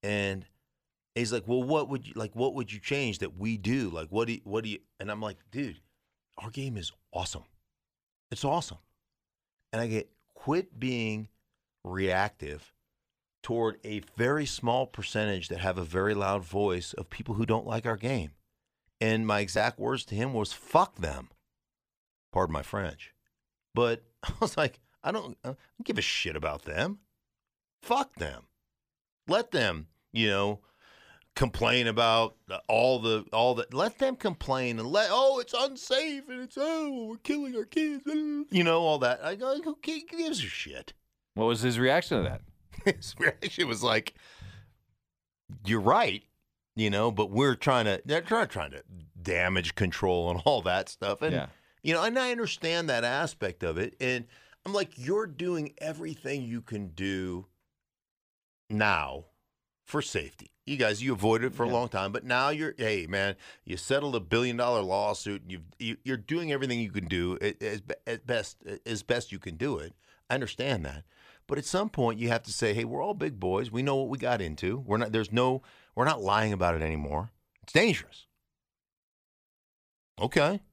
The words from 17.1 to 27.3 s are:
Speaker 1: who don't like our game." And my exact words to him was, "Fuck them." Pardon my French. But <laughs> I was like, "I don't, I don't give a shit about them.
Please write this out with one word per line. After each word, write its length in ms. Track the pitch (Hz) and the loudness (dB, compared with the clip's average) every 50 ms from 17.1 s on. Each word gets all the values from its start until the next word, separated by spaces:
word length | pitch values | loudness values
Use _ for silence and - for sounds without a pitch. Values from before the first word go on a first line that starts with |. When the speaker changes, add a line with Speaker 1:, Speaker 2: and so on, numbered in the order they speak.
| - - 120 - 110 | -10 -10 -6 -4 -2
Speaker 1:
who 100 | 104 113 113 | -2 2 2
don't 180 | 113 113 - | 2 0 0
like 200 | - 113 117 113 120 | -2 -6 -4 -2 -2
our 100 | 113 101 | -4 -2
game." 340 | - 120 135 120 85 76 71 _ _ _ _ _ _ _ _ _ _ _ _ _ | -2 -2 -2 -2 -4 -6 -10 _ _ _ _ _ _ _ _ _ _ _ _ _
And 240 | 113 110 110 110 113 | 2 2 2 2 2
my 140 | 110 104 104 | 2 2 2
exact 400 | 101 95 87 104 107 120 120 - | 2 0 0 0 0 0 0 -2
words 260 | 104 120 131 123 - | -4 -2 -2 -4 -4
to 100 | - 104 | -6 -4
him 180 | 101 117 135 131 | -2 -2 0 0
was, 200 | 113 104 95 - | -2 -2 -2 -6
"Fuck 440 | - - - - 160 185 - _ - | -12 -14 4 6 6 6 6 _ -6
them." 320 | 90 78 71 65 64 - - _ _ _ _ _ _ _ _ _ _ _ _ _ _ _ _ _ _ _ | -4 -4 -4 -6 -10 -14 -20 _ _ _ _ _ _ _ _ _ _ _ _ _ _ _ _ _ _ _
Pardon 220 | - 92 92 82 80 | 0 0 0 2 0
my 80 | 73 | -4
French. 520 | 67 - - 104 98 82 73 - - - _ _ _ _ _ _ _ _ _ _ _ _ _ | -4 -4 -4 -4 -4 -4 -6 -10 -18 -20 _ _ _ _ _ _ _ _ _ _ _ _ _
But 300 | 117 120 117 117 117 - _ _ | 2 4 4 2 0 -6 _ _
<laughs> 100 | _ - | _ -6
I 80 | - - - | -6 -2 0
was 160 | 226 208 - - | 0 0 2 0
like, 220 | 156 127 - - _ _ _ _ - | 0 0 0 -6 _ _ _ _ -6
"I 80 | - | -4
don't, 260 | 185 220 - 139 120 _ _ | -4 -4 -6 -8 -14 _ _
I 40 | 123 | -10
don't 100 | 139 - _ _ _ _ 226 | -10 -10 _ _ _ _ -8
give 120 | - - - | -4 -2 -2
a 40 | |
shit 340 | - - - - - 87 78 | 0 0 -2 -2 -2 -2 -4
about 280 | 76 76 78 76 73 - | -2 -2 -2 -4 -4 -8
them. 340 | - 76 85 120 180 202 202 _ _ _ _ _ _ | -6 -2 -2 -2 -2 -2 -8 _ _ _ _ _ _